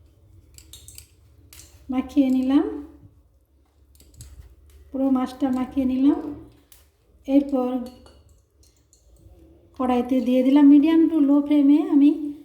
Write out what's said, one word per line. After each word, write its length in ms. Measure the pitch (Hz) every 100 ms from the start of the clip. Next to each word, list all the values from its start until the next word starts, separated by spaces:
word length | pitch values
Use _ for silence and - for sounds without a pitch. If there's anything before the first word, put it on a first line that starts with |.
| _ _ _ _ _ - - - - - - _ _ _ _ - - - -
মাখিয়ে 400 | 254 - 294 262
নিলাম, 560 | 262 254 277 427 - - - - _ _ _ _ _ _ _ _ _ _ - - - - _ _ - -
পুরো 180 | 262 269
মাছটা 400 | 262 254 - 269
মাখিয়ে 360 | 254 247 277 254
নিলাম। 500 | 262 277 330 - - - _ _ _ _ _ _ _ -
এরপর 500 | 277 277 269 247 254 226 - - _ _ _ _ _ _ _ _ _ _ _ - _ - _ _ -
কড়াইতে 440 | 254 247 247 262
দিয়ে 220 | 226 254
দিলাম, 280 | 262 285 285
medium 380 | 285 294 330 311
to 100 | 320
low 280 | 277 285 285
flame-এ 420 | 294 277 294 -
আমি 440 | 294 285 330 - -